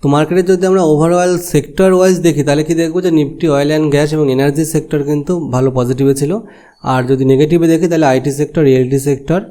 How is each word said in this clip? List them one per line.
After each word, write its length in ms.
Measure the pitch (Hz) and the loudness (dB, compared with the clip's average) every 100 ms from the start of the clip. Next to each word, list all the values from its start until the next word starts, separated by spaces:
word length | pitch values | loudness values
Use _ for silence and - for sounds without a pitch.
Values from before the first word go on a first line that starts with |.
তো 40 | 147 | 0
মার্কেটে 280 | 143 156 180 185 | 0 0 0 0
যদি 120 | 185 185 | 0 2
আমরা 120 | 190 170 | 2 2
overall 400 | 151 160 175 180 180 175 | 2 2 2 0 -2 -2
sector 380 | 151 - 139 190 185 | -4 -4 0 2 4
wise 200 | 185 185 160 | 4 2 2
দেখি 160 | 147 139 | 0 0
তাহলে 160 | 143 156 | 0 0
কি 60 | 165 | -2
দেখবো 180 | 165 170 180 | -2 -2 0
যে 60 | 160 | 0
Nifty 280 | 143 131 165 139 | 0 -2 -2 0
oil 120 | 143 156 | 0 0
and 100 | 156 | 0
gas 160 | 143 151 156 | 0 0 0
এবং 100 | 147 131 | 0 2
এনার্জি 280 | 139 143 156 | 0 0 -2
সেক্টর 260 | 156 151 156 139 | -4 -4 -4 -2
কিন্তু 240 | 147 143 180 151 | -4 -2 -6 -4
ভালো 160 | 127 131 131 | -2 0 0
পজিটিভে 360 | 123 131 135 135 | -2 0 0 0
ছিল। 100 | 143 202 226 - - _ - | -2 -4 -8 -20 -20 _ -4
আর 80 | 131 123 | -2 0
যদি 140 | 131 131 | 0 2
নেগেটিভে 360 | 135 151 170 165 | 2 2 2 2
দেখি 140 | 165 170 | 2 0
তাহলে 160 | 165 151 | 0 2
আইটি 200 | 131 135 139 | 0 -2 -4
সেক্টর, 220 | 147 160 147 | -4 0 2
রিয়েলটি 300 | 131 127 135 135 | 2 2 -2 -2
সেক্টর 320 | 135 139 113 214 | -4 -2 -4 -4